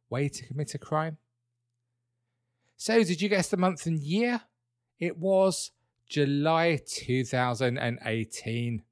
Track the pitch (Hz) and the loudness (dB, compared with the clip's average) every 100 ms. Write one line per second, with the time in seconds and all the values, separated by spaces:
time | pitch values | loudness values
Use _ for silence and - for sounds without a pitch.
0 | - 120 143 - - 131 147 143 - 156 | -6 -2 -2 -4 -10 -6 -6 -8 -4 -2
1 | 160 156 _ _ _ _ _ _ _ _ | -2 -6 _ _ _ _ _ _ _ _
2 | _ _ _ _ _ _ _ - - 226 | _ _ _ _ _ _ _ -10 2 4
3 | 180 165 202 196 - 190 185 170 165 160 | 4 2 2 2 2 2 2 0 -2 -2
4 | 143 190 240 240 - _ _ _ _ - | 0 0 0 -2 -6 _ _ _ _ -8
5 | 170 170 190 190 190 175 - _ _ _ | -6 -4 2 4 4 2 -6 _ _ _
6 | - 147 143 143 151 165 170 151 - - | -6 0 2 2 2 4 4 2 -2 -8
7 | - 127 120 127 123 120 131 120 120 113 | -2 0 0 0 0 0 0 0 -4 -4
8 | 110 113 110 - 110 117 120 113 - | -4 -4 -4 -8 -6 -4 -4 -6 -8